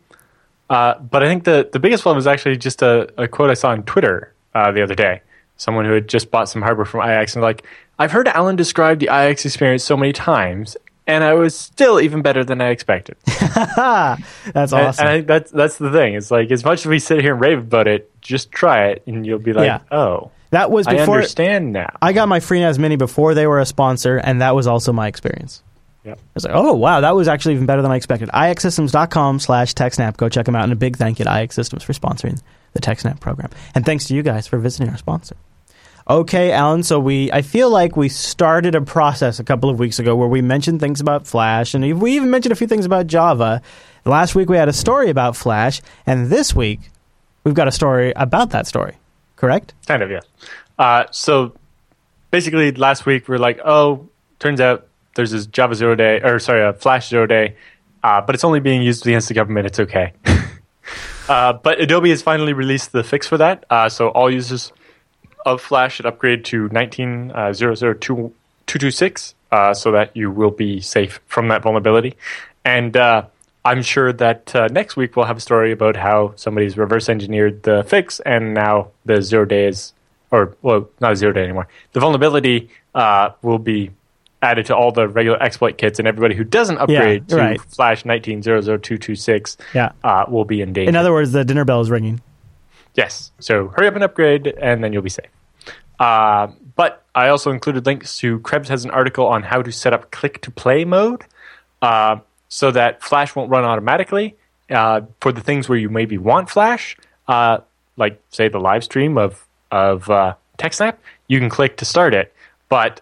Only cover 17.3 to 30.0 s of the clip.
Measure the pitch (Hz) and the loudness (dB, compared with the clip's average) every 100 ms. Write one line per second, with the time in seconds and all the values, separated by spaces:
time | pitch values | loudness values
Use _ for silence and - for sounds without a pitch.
17.3 | 123 139 147 113 113 107 104 - _ - | 2 2 0 0 0 2 0 -4 _ -8
18.3 | 131 - - 175 117 101 98 - 113 110 | -8 -6 -2 2 4 2 -2 -8 -10 -6
19.3 | 110 113 110 107 110 - 147 113 87 - | -4 -2 0 -2 -4 -4 -2 -2 -2 -8
20.3 | _ _ 170 - 214 185 143 170 208 185 | _ _ -2 2 0 2 2 2 2 0
21.3 | - 180 202 147 98 85 - 170 202 208 | -2 0 0 -2 -6 -8 -2 0 2 2
22.3 | 175 - 180 170 139 156 147 127 - 156 | 0 0 0 2 2 0 0 -2 2 2
23.3 | 151 151 143 131 - 135 127 127 127 - | 4 2 2 0 0 0 0 0 0 0
24.3 | 127 131 135 123 117 120 117 107 - - | 0 2 2 2 0 0 -2 -4 -6 -8
25.3 | - 131 - _ _ _ _ 110 - - | -8 -12 -20 _ _ _ _ -20 -20 -14
26.3 | - - 156 285 127 131 160 147 190 160 | -12 -4 0 2 2 2 4 4 2 2
27.3 | 151 160 135 131 135 135 127 - 120 110 | 0 0 0 0 0 0 -2 -2 -4 -2
28.3 | 123 165 170 185 165 147 147 165 165 139 | 0 0 0 -2 -2 0 0 0 0 0
29.3 | 139 - 123 123 - 123 - | 0 0 0 0 -2 -2 -2